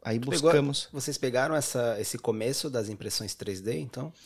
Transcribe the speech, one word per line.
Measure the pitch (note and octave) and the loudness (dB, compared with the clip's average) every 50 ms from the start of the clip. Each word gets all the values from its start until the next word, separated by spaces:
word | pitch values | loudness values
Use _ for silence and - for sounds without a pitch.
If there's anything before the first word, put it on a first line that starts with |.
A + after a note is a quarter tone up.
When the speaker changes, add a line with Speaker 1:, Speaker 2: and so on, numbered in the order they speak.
Speaker 1:
aí | - A2+ A2 A#2 | -4 -2 0 0
Speaker 2:
Tu | B2 C#3 | 0 0
pegou, | D3+ D3 D3 E3 | 2 4 6 6
Speaker 1:
buscamos. | E3 D3 C#3+ C#3 C#3+ - - - | 8 6 6 4 0 -2 -4 -6
Speaker 2:
vocês | - C#3 - D3+ C#3 - | -8 -6 -4 -4 -4 -2
pegaram | - B2+ A#2+ B2+ C3+ C#3+ D#3+ | 0 2 2 2 2 2 2
essa, | D3 C3+ - - B2 A#2+ A#2 A2 G#2 | 0 0 0 0 0 2 2 0 0
esse | A2 - - A#2 | -2 -4 -4 -4
começo | - A#2+ G#2+ G#2+ G#2+ B2 C#3 - - D3+ | -2 -2 0 0 0 -2 -2 -2 -2 -2
das | B2 A#2 G#2 G#2+ | -2 -2 -4 -4
impressões | G#2+ - - G#2 - - A2 F#2+ - | -6 -8 -6 -4 -4 -4 -4 -6 -8
três | - F2+ G2+ F#2+ F#2 | -8 -6 -6 -6 -4
D, | F#2+ A2 C#3 D#3 | -4 -4 -2 -2
então? | - A#2+ - B2+ C3+ D#3 - - - | -4 -6 -8 -8 -10 -10 -10 -10 -10